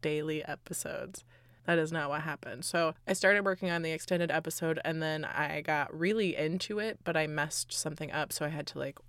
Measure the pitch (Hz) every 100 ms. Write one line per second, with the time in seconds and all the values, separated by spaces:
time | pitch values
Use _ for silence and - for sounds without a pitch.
0 | 156 151 156 156 - 147 - 170 - -
1 | - 190 - - - - - 170 156 165
2 | 147 147 156 147 - 123 - 170 160 156
3 | - 190 190 202 196 185 180 170 160 160
4 | - 175 170 160 160 - 165 160 156 160
5 | 156 156 151 - 151 151 147 151 143 156
6 | 180 220 190 - 156 180 - 208 220 208
7 | - 165 156 151 151 - - - - 151
8 | 151 151 143 - 151 151 143 139 139 -